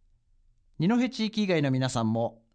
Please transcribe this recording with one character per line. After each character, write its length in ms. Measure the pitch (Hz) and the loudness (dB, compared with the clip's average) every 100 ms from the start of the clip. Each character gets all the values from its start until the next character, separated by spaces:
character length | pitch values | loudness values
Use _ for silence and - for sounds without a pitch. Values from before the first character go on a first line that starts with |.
| _ _ _ _ _ _ _ _ | _ _ _ _ _ _ _ _
二 100 | 160 | 0
戸 200 | 240 247 | 2 0
地 180 | - 220 | -2 -4
域 180 | 214 | -2
以 20 | 202 | 0
外 160 | 165 | 0
の 100 | 143 | 2
皆 160 | 131 131 | 0 0
さ 140 | 123 | 0
ん 100 | 110 | 0
も、 300 | 113 117 - _ | 0 -2 -8 _